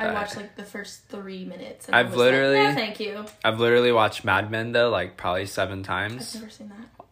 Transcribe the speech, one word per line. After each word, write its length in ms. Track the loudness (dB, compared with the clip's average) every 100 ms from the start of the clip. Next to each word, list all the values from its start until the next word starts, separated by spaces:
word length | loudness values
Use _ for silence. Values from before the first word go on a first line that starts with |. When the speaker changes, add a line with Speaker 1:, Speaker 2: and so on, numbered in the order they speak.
Speaker 1:
I 60 | -4
Speaker 2:
that. 60 |
Speaker 1:
watched, 220 | -4 -6 -10
like, 220 | -14 -16
the 80 | -16
first 420 | -14 -14 -18 _
three 380 | -14 -12 -12 -12
minutes. 420 | -12 -14 -16 0
And 80 | 2
Speaker 2:
I've 120 | 2
Speaker 1:
I 20 |
was 80 | 4
like, 80 | 4
Speaker 2:
literally 320 | 6 4 4 4
Speaker 1:
"No, 60 |
thank 260 | 2 -4 -6
you." 260 | -8 -8 -12 -4 -2
Speaker 2:
I've 140 | 2
literally 320 | 4 6 6
watched 320 | 6 4 0 0
Mad 260 | 2 2
Men, 220 | -4 0
though, 160 | 2 4
like, 260 | 2 -2 -4
probably 300 | -2 -2 -2
seven 360 | -4 -4 -4
times. 520 | -4 -4 -4 -6 -10 -12
Speaker 1:
I've 60 |
never 100 | -16
seen 160 | -18 -18
that. 360 | -18 -20 _ -20